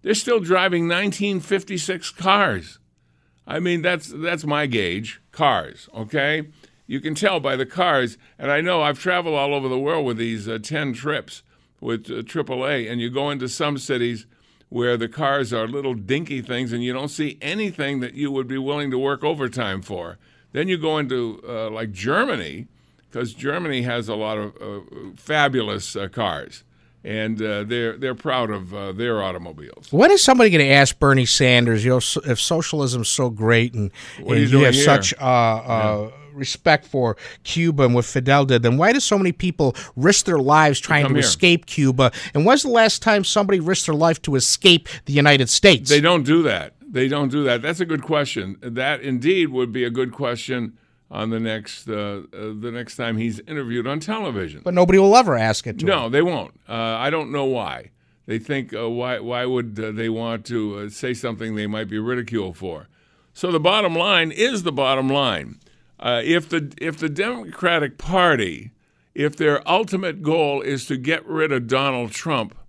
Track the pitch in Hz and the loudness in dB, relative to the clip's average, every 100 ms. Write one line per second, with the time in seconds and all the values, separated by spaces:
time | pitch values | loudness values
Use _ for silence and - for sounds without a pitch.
0 | - 214 - 233 170 185 190 175 170 175 | 0 -2 0 0 2 2 2 0 0 0
1 | 202 190 202 190 - 196 185 180 151 180 | -2 -2 -2 -4 -2 -4 -2 -6 -6 -6
2 | - - 180 202 185 95 78 - _ _ | -8 -4 2 2 2 -2 -8 -20 _ _
3 | _ _ _ _ - 156 175 175 175 170 | _ _ _ _ -10 -4 -2 0 0 -2
4 | 151 147 165 170 156 147 143 117 90 92 | -6 -8 -6 -4 -2 -2 0 0 0 -4
5 | 110 - _ - 147 104 71 - - 113 | -8 -16 _ 0 2 2 -4 -16 -18 -14
6 | 110 151 143 151 151 _ _ _ - 135 | -6 -2 0 -2 -6 _ _ _ -10 -8
7 | 160 151 202 180 139 131 131 180 180 143 | -6 -2 0 0 -2 -2 -4 0 2 2
8 | 120 - _ - 139 143 170 175 147 143 | 0 -6 _ -8 -2 0 0 0 0 -2
9 | 180 180 170 147 139 143 131 127 139 165 | -2 -2 0 -2 0 0 -2 -2 -2 -2
10 | 131 113 117 110 107 113 104 151 139 113 | -2 -2 -4 -4 -6 -8 -6 -6 -6 -6
11 | 143 143 - - _ _ _ _ - 117 | -6 -6 -8 -20 _ _ _ _ -6 -6
12 | 110 113 117 160 139 127 135 139 110 120 | -6 -12 -8 -6 -6 -4 -2 -4 -4 -6
13 | 117 131 143 143 127 - 147 139 131 127 | -4 -4 -4 -4 -8 -4 -4 -4 -4 -2
14 | 120 113 - _ _ _ _ 120 123 120 | -2 -4 -12 _ _ _ _ -2 0 0
15 | 113 143 143 139 117 117 113 143 135 120 | -4 -2 -2 0 -2 -2 -4 -4 -4 -6
16 | 95 139 165 135 113 123 127 120 123 127 | -4 -4 -4 -10 -6 -6 -4 -4 -4 -6
17 | 143 151 151 - 139 202 202 165 139 139 | -8 -6 -6 -6 -8 -4 -6 -4 -4 -4
18 | 123 139 143 135 127 135 135 147 143 127 | -6 -6 -4 -4 -4 -6 -4 -4 -2 -2
19 | 139 143 151 156 127 127 107 95 92 92 | -2 -2 -4 -2 -4 -4 -4 -6 -8 -10
20 | 85 90 _ _ _ 139 180 180 156 156 | -10 -14 _ _ _ -6 -4 -2 -2 -2
21 | 135 127 117 92 113 113 110 110 113 95 | -2 -4 -4 -8 -10 -8 -6 -6 -8 -6
22 | 107 175 254 143 82 78 - _ _ _ | -2 0 0 -4 -8 -10 -16 _ _ _
23 | _ 113 120 - 135 165 170 131 123 120 | _ -8 -8 -6 -6 -4 -4 -4 -2 -4
24 | 113 107 107 107 104 - 104 101 - - | -4 -6 -4 -4 -8 -10 -14 -14 -14 -18
25 | 98 - - 151 143 131 107 104 - - | -18 -18 -4 2 2 2 -2 -6 -6 -8
26 | 95 - 101 73 - - _ _ _ _ | -8 -2 -2 -4 -10 -20 _ _ _ _
27 | - 107 110 110 107 104 104 120 117 104 | -10 -6 -4 -2 -4 -4 -4 -4 -4 -4
28 | 131 123 156 127 113 104 90 101 98 95 | -6 -6 -4 -2 -2 -6 -10 -10 -10 -6
29 | 120 107 95 90 87 76 73 - - 143 | -2 -2 -4 -6 -12 -16 -18 -20 -2 4
30 | 302 403 - 254 220 170 139 139 135 - | 8 8 6 8 8 8 8 8 6 4
31 | 139 135 120 - 131 123 120 113 120 127 | 4 6 4 4 6 6 4 2 2 2
32 | - 143 143 117 - 165 160 151 135 123 | 0 -4 -2 -2 0 -2 -2 -2 -2 -2
33 | 110 - 127 107 110 117 120 117 101 - | -2 0 -2 0 4 4 4 -2 -4 -6
34 | - - - 113 113 135 135 131 147 143 | -18 -12 0 2 4 6 6 6 4 4
35 | 95 - 131 123 113 110 123 113 107 104 | 2 -2 2 4 4 0 -2 0 0 -2
36 | 107 139 147 143 131 - 170 151 - 139 | -6 -12 -20 -10 -8 0 2 2 2 0
37 | 120 101 - - - 165 165 143 131 120 | 0 -2 -10 -16 -6 0 2 4 4 4
38 | 120 135 127 143 135 123 117 131 190 262 | 2 -2 4 4 6 4 4 4 4 4
39 | - 202 185 - 185 165 139 - - - | 2 2 2 0 -4 0 0 0 -12 2
40 | 156 196 - 160 131 156 151 135 - 151 | 4 4 2 0 4 6 6 2 2 2
41 | 139 143 127 - 180 170 - - 135 131 | 4 2 2 4 4 4 0 2 2 4
42 | 127 - - - 175 277 285 233 220 - | 2 2 -4 2 4 4 4 4 4 4
43 | 226 208 190 214 196 190 160 - - 151 | 2 2 2 0 2 2 2 0 0 2
44 | 165 160 - 131 - - 190 170 - - | 2 2 0 0 2 4 6 6 2 -14
45 | - 143 147 139 120 - 196 175 135 147 | 0 4 6 6 4 6 6 6 4 4
46 | 156 175 131 165 151 92 71 _ 294 135 | 6 4 4 4 4 0 -4 _ -8 -2
47 | 131 147 139 143 139 120 143 170 175 156 | 0 0 0 0 0 0 -2 -4 -2 -4
48 | 143 151 139 113 95 98 123 117 135 139 | 0 -2 0 -6 -8 -10 -10 -4 -4 -4
49 | 135 127 139 185 156 127 123 123 120 120 | -4 0 2 2 0 0 -2 -2 -2 -2
50 | 127 - 131 120 - 127 113 - _ _ | -4 -4 -6 -6 -6 -6 -6 -12 _ _
51 | _ 104 110 113 113 110 104 - - 104 | _ -8 -4 -2 -4 -6 -10 -16 -8 -6
52 | 104 101 76 98 107 107 120 120 117 - | -6 -10 -14 -12 -12 -10 -10 -10 -12 -6
53 | 117 110 117 101 107 156 123 120 120 151 | -4 -2 -2 -4 -10 -10 -4 -4 -4 -6
54 | 180 220 190 107 85 76 - 180 180 190 | -6 -6 -4 -6 -8 -6 -2 4 6 6
55 | 196 233 214 120 110 107 123 - 190 175 | 8 6 6 2 0 0 -6 -4 0 0
56 | 113 135 175 151 87 _ - 113 113 113 | 2 2 2 -2 -8 _ -10 -6 -4 -2
57 | 135 160 139 143 135 123 92 60 - _ | -2 -2 -4 -4 -2 -2 -6 -10 -14 _
58 | _ _ - 113 113 139 123 110 117 120 | _ _ -8 -8 -4 -6 -6 -6 -6 -4
59 | 123 120 113 123 127 127 120 104 110 107 | -4 -4 -4 -4 -2 -2 -4 -6 -6 -4
60 | 113 113 117 113 107 117 107 101 104 101 | -4 -4 -4 -6 -4 -4 -4 -6 -12 -8
61 | 127 123 123 107 113 107 107 107 107 107 | -6 -4 -6 -6 -6 -6 -4 -6 -6 -4
62 | 113 123 107 113 92 85 92 78 90 _ | -4 -4 -4 -4 -4 -8 -10 -10 -16 _
63 | _ _ _ - 185 165 160 214 190 165 | _ _ _ -6 0 2 4 2 0 0
64 | 190 180 160 139 233 226 170 143 131 135 | 2 2 2 0 0 0 -2 0 0 2
65 | 131 139 131 87 64 - _ _ _ _ | 2 0 0 -2 -6 -16 _ _ _ _
66 | 117 120 123 170 160 165 143 - 160 156 | -2 -2 2 0 0 -6 -6 -8 -8 -4
67 | 160 147 208 247 190 - 180 170 143 - | -6 -2 -4 -6 -12 -4 0 0 -2 -6
68 | - 185 175 135 95 71 110 _ _ _ | -2 2 4 4 0 -6 -14 _ _ _
69 | _ - 147 147 151 143 - 185 220 190 | _ -4 -4 2 2 2 2 0 0 -4
70 | 185 175 151 165 147 139 131 135 - 135 | -4 -4 0 2 2 0 -2 -6 -4 -6
71 | 127 160 - 160 156 131 113 131 139 127 | -2 -4 -2 -2 0 0 0 0 0 -2
72 | 117 - 165 139 104 - | -6 -8 -4 -2 -4 -10